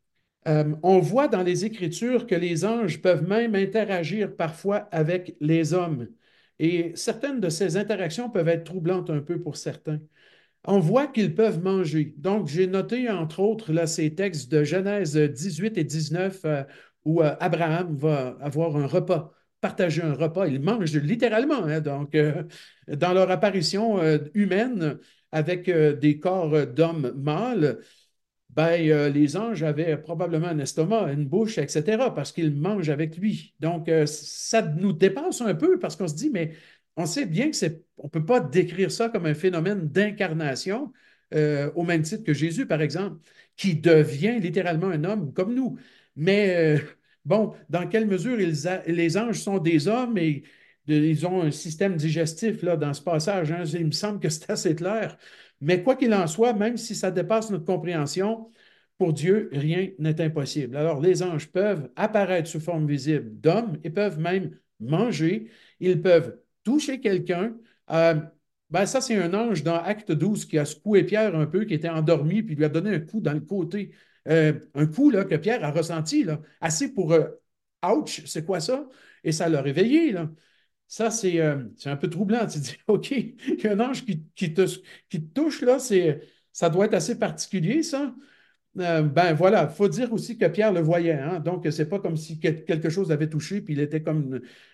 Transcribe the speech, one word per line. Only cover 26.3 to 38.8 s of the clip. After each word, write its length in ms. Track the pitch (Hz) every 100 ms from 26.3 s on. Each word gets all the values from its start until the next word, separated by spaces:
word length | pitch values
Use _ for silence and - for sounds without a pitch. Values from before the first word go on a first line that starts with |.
| 185 160
euh, 100 | 151
d'hommes 480 | 139 127 165 165 127 123
mâles, 640 | 143 156 247 226 147 113 - _ _ _ _ _ _
ben, 380 | - 165 170 156
euh, 200 | 151 147
les 280 | 143 147 170
anges 280 | 226 190
avaient 320 | 160 143 170 147
probablement 500 | - 165 175 156 175
un 140 | 156
estomac, 520 | 131 - 165 226 165
une 140 | 143 143
bouche, 320 | 180 220 190
et 80 | 139
cetera, 480 | 156 156 220 254
parce 160 | - 139
qu'ils 240 | - 160
mangent 360 | 143 175 208 156
avec 260 | 143 160 165
lui. 360 | 214 - - _
Donc, 300 | 165 170 160
euh, 180 | 160 151
ça 560 | - - - - 226
nous 300 | 175 151 196
dépasse 480 | 185 190 190 349 -
un 160 | 226 160
peu 240 | 330 359
parce 160 | 180 -
qu'on 100 | 180
se 80 |
dit, 160 | 151 294
mais 220 | 202 156 - - _ _ -
on 100 | 165
sait 200 | 277 226
bien 240 | 160 302
que 60 | 302
c'est, 260 | 170 156 _ -
on 140 | 147
peut 140 | 160
pas 140 | 156 247
décrire 540 | 247 185 156 -